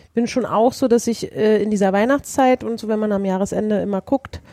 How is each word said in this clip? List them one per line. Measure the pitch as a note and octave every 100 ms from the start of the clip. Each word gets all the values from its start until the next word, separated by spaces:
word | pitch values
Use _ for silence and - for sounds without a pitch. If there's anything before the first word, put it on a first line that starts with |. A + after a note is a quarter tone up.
| _ -
bin | A#3
schon | B3+ G#3
auch | G3 A#3+
so, | - C4
dass | A#3 -
ich, | A3 -
äh, | - G#3+ G#3+
in | G#3
dieser | G#3 G3
Weihnachtszeit | F#3+ A#3 C#4 - - B3+ B3+ A3
und | A3+
so, | G#3+
wenn | A3
man | G#3+
am | G3+
Jahresende | G3 F#3 G3 - G#3+ G#3
immer | F3+ F#3+
guckt, | - C#4 - - -